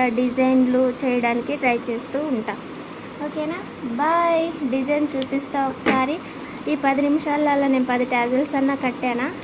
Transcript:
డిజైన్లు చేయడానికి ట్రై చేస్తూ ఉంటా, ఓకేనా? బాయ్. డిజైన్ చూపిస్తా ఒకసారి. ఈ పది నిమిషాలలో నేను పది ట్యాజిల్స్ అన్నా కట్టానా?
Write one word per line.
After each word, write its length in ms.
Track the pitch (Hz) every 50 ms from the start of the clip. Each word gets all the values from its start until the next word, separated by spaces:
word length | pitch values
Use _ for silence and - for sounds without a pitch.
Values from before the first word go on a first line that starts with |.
| 254 247 233
డిజైన్లు 760 | 233 254 247 240 254 262 262 262 262 254 247 254 254 262 254 247 - 277
చేయడానికి 500 | 254 247 247 240 233 240 240 233 - 285
ట్రై 240 | 285 277 247 240 233 233 247
చేస్తూ 300 | 233 233 247 - - 277
ఉంటా, 360 | 302 311 262 220 220 226 202 - - - - - - - - - - - - - 294
ఓకేనా? 300 | 302 294 302 302 302 339 370 392 - - - -
బాయ్. 880 | 240 233 240 285 311 339 339 339 339 339 320 330 339 320 - 302 240
డిజైన్ 380 | 240 269 262 277 294 294 302 285 -
చూపిస్తా 520 | 269 254 - 269 269 277 - - 277 269
ఒకసారి. 520 | 262 - - - - 247 262 262 262 311 359 - - - - - - - - -
ఈ 80 | 285 302
పది 260 | 294 - 269 269 269
నిమిషాలలో 680 | 285 285 285 311 - 311 285 294 302 294 285 277 277
నేను 180 | 269 262 262 254 254
పది 160 | 247 247 247
ట్యాజిల్స్ 500 | 247 254 240 240 240 254 254 302 294 -
అన్నా 200 | 269 269 269 277
కట్టానా? 560 | 269 285 254 240 - - 254 240 240 254 302 370 -